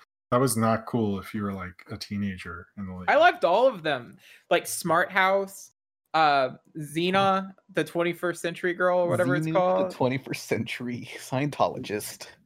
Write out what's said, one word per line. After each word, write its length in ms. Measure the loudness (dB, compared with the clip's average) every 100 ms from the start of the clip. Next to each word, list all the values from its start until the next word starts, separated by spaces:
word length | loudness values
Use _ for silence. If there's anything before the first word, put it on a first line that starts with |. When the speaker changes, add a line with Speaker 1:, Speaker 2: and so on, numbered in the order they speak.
| _ _ _
Speaker 1:
that 100 | 2
was 160 | 2 4
not 300 | 2 2 0
cool 320 | -2 0 -2
if 160 | -6
you 80 | -6
were, 100 | -4
like, 320 | -6 -10 -14 -14
a 60 | -14
teenager 680 | -8 -4 -4 -6 -10 -14 -14 -12
in 80 | -10
the 80 |
late 160 | -8 0
Speaker 2:
I 60 | 4
liked 280 | 4 4
all 220 | 2 4 2
of 160 | 2
them. 340 | -2 -4 -6 -18 -20 -20 _
Like 180 | 0 0
Smart 460 | -6 0 2 2
House, 600 | 2 4 2 -2 -8 -20 _ _ _ _
uh, 360 | 2 4 4 2 -2 _ -12
Xena, 720 | -6 -2 2 4 4 2 -2 -12 _
the 100 | -4
twenty-first 560 | -2 0 0 0 -4 -4
Century 320 | -6 -4 -4
Girl, 280 | 0 2 4
or 80 | 2
whatever 260 | 2 2 2
it's 100 | 2
Speaker 3:
Xena, 60 |
Speaker 2:
called. 360 | 2 4 2 0
Speaker 3:
the 40 |
twenty-first 520 | 0 0 0 -4 -10 -4
Century 640 | -2 -2 -6 -8 -8 -10 -14
Scientologist. 1120 | -6 -2 -2 0 -2 -2 -6 -6 -6 -12 -18 -20